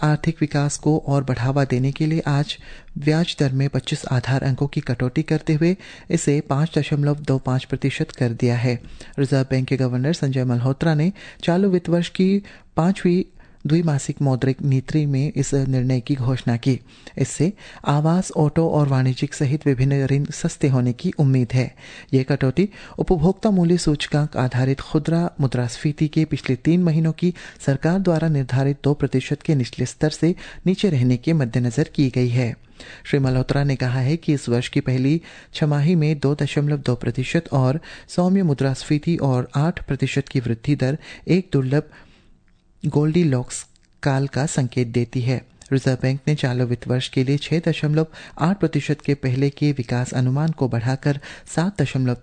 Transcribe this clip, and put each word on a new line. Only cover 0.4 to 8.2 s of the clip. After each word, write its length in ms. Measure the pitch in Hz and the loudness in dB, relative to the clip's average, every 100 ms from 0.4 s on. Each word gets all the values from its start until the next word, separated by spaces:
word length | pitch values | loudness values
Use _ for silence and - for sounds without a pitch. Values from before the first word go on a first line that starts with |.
विकास 360 | 151 147 143 - | 0 0 -2 0
को 200 | 151 156 | 0 0
और 240 | - 143 | 2 0
बढ़ावा 400 | 135 120 127 139 135 | 0 -2 0 0 2
देने 260 | 123 135 | 2 0
के 140 | - 156 | 0 0
लिए 180 | 160 151 | 0 0
आज 300 | 143 151 - - - - - | 0 0 -6 -14 -20 -14 -4
ब्याज 360 | 143 156 175 - | 0 2 0 0
दर 120 | 143 | 0
में 160 | 131 139 | 2 0
पच्चीस 360 | 139 - 151 - | -2 -4 -6 -2
आधार 360 | 123 123 135 | -2 0 0
अंकों 240 | 139 123 143 | 0 -2 -2
की 140 | 151 | -4
कटौती 400 | 135 120 127 160 | -4 -2 -2 -2
करते 300 | 156 156 - | 0 -2 0
हुए 220 | 151 165 190 - - - | 2 2 0 -6 -16 -2
इसे 280 | 165 - 143 - | 0 2 0 0
पाँच 280 | 143 160 156 | 0 0 0
दशमलव 420 | 143 147 143 147 | 0 0 0 0
दो 160 | 147 135 | 0 -2
पाँच 240 | - 131 - | 0 -2 -2
प्रतिशत 460 | 131 139 - - | -4 -2 -2 -6
कर 220 | - | -2